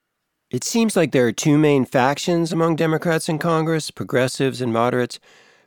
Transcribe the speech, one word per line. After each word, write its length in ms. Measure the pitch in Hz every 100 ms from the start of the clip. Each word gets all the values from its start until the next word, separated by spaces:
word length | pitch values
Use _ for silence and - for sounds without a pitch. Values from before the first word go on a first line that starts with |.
| _ _ _ _ -
It 140 | 127
seems 320 | - 233 220 196
like 160 | 147
there 140 | 135 117
are 60 |
two 260 | - 156 147
main 260 | 151 139
factions 640 | 120 135 131 143 - 170 165
among 260 | 165 165 151
Democrats 520 | 160 156 175 160 -
in 100 | 156
Congress, 520 | 170 160 160 160 -
progressives 720 | - 95 127 127 - 135 123
and 100 | 123
moderates, 480 | 113 120 127 123 - _ - _ _